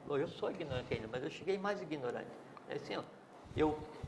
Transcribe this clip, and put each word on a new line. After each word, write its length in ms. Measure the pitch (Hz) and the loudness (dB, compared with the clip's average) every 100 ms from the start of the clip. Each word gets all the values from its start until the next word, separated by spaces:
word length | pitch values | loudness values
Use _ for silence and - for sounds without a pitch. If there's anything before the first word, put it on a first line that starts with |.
| - | 2
Ou 100 | 143 | 4
eu 100 | 175 | 4
sou 220 | - 214 | 2 0
ignorante 420 | 185 151 127 123 | 0 0 0 0
ainda, 140 | 123 110 | 0 0
mas 120 | 123 | -2
eu 80 | 151 | -2
cheguei 280 | - 156 196 | -2 2 2
mais 220 | 202 196 | 4 0
ignorante. 500 | 165 151 123 117 - - - - - | 0 0 0 0 -2 -8 -12 -12 -6
É 60 | |
assim, 220 | 139 - - | -4 -2 -2
ó, 60 | - - - - - - | -4 -8 -18 -16 -4 4
eu, 220 | 156 151 - - | 6 4 -4 -8